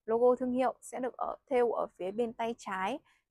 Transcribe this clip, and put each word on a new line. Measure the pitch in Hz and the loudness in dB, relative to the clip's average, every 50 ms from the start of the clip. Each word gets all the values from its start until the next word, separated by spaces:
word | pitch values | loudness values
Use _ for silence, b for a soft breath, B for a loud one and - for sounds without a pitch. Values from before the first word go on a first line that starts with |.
| _ | _
Logo | 214 226 233 247 247 247 | -2 2 6 6 6 6
thương | 247 262 254 | 4 0 -2
hiệu | 247 254 262 - - - | 0 0 0 0 -2 -4
sẽ | - - - 240 | -10 -12 -8 -6
được | 254 240 - | -6 -6 -4
ở, | - - - - - _ | -4 -6 -6 -6 -8 _
thêu | - 269 247 240 233 | 0 2 2 2 2
ở | - - - - - | 2 -2 -4 -4 -6
phía | - 175 185 | -8 -8 -4
bên | 208 220 240 226 | -2 -2 -2 -2
tay | 240 - 233 226 233 - | -4 -4 -4 -4 -6 -6
trái, | - 214 190 190 190 196 262 - b b b b b _ | -8 -6 -4 -2 -2 -2 -2 -4 b b b b b _